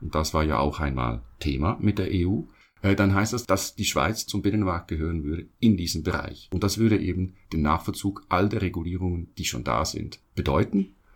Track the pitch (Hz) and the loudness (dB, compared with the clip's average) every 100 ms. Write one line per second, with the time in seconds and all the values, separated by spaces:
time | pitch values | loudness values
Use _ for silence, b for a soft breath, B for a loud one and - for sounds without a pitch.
0 | 78 76 80 80 78 62 71 - 73 64 | -4 -2 0 0 2 2 0 0 -2 0
1 | 60 57 - - 73 67 80 - 104 104 | -2 -4 -8 -6 -4 0 0 2 0 0
2 | 92 92 87 110 - b b _ 101 98 | 0 0 2 0 -4 b b _ 2 4
3 | 98 98 110 123 - 98 - - 92 - | 4 4 2 -2 0 0 0 -4 -2 0
4 | 76 110 - 104 98 107 92 85 - 82 | 0 -2 -4 -2 0 2 0 -2 -4 -4
5 | 80 85 73 85 - _ 117 95 85 85 | -2 -2 -2 -6 -8 _ 4 4 0 -2
6 | 92 76 - - - 92 98 104 113 104 | -2 -2 -4 -12 -6 -2 0 2 4 4
7 | 92 87 92 b b 80 73 80 - - | 0 -2 -4 b b 0 2 2 -2 -4
8 | 101 98 - 90 101 107 95 90 85 90 | -4 -4 -2 2 2 2 -2 -2 -4 -2
9 | 90 87 82 - 82 62 65 60 82 73 | -2 -2 -6 -8 -6 -4 -2 0 -2 -4
10 | 73 - _ - - 78 - 202 196 b | -8 -12 _ -4 0 2 2 0 -2 b
11 | b | b